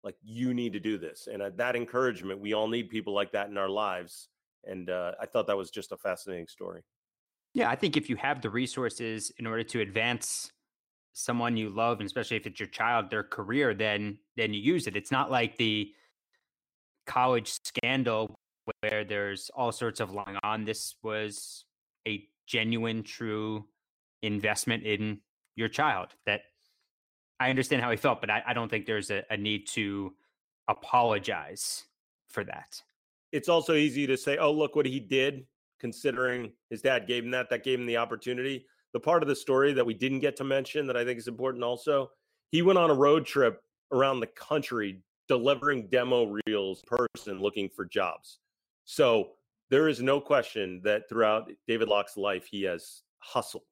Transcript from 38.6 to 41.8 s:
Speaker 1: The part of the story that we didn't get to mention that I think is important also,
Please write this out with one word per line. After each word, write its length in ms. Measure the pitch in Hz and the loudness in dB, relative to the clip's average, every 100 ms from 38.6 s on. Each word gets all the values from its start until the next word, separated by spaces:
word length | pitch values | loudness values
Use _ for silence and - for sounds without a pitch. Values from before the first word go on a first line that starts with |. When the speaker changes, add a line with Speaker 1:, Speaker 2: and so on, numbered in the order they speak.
| _ _ _ | _ _ _
Speaker 1:
The 60 | - | -4
part 240 | 151 170 | 2 4
of 40 | 147 | 4
the 80 | 135 | -2
story 380 | - 131 139 | 2 4 6
that 100 | 131 | 4
we 120 | 117 107 | 2 0
didn't 240 | 131 135 | 0 2
get 160 | 143 139 | 0 -2
to 80 | |
mention 420 | 135 135 131 151 139 | -2 -2 0 -4 -2
that 100 | 120 | 0
I 80 | |
think 140 | 120 120 | 0 -4
is 100 | 113 | -8
important 360 | 113 131 123 | -4 -4 -2
also, 480 | 120 120 | -4 -2